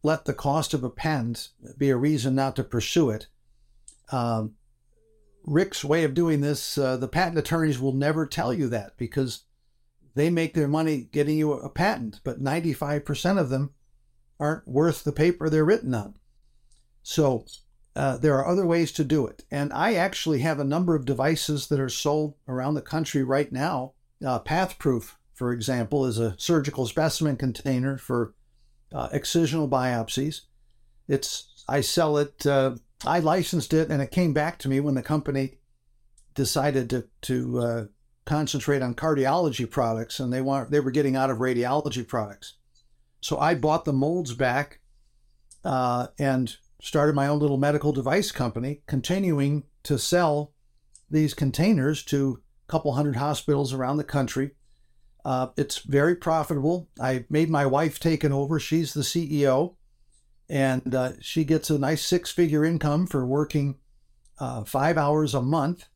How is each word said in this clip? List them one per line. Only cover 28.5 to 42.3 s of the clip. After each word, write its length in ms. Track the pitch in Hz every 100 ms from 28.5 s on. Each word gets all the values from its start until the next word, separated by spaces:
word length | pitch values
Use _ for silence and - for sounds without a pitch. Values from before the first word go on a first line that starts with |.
| _ _ _ _
uh, 160 | - -
excisional 600 | 110 - 170 156 160 147
biopsies. 720 | 131 127 120 110 - 175 - _ _ _ _ _ _ -
It's, 560 | 139 - - - - -
I 140 | 139
sell 360 | - - 160 147
it, 280 | 143 _ 147
uh, 300 | 139 135 120 _ _ -
I 140 | 170
licensed 540 | 156 180 165 170 -
it, 160 | 160 156
and 120 | 151
it 100 | 139
came 220 | - 175
back 260 | 147 151 -
to 100 | 135
me 100 | 135
when 160 | 147 131
the 60 |
company 580 | - 156 - 135 135 - _ _ _ _ _ _ _
decided 560 | - 131 147 143 135 120
to, 180 | 127 - _
to, 360 | - 127 123 123
uh, 260 | 117 117 104 _ _ _ -
concentrate 560 | 151 143 143 135 139
on 140 | 127 120
cardiology 760 | 160 147 131 160 180 110 117
products, 500 | - 117 113 117 -
and 140 | 127
they 80 | 127
want, 300 | 131 139 117
they 80 | 147
were 120 | 135
getting 240 | 139 139 131
out 140 | 135
of 80 | 117
radiology 680 | 131 120 120 143 147 113 113
products. 480 | 120 104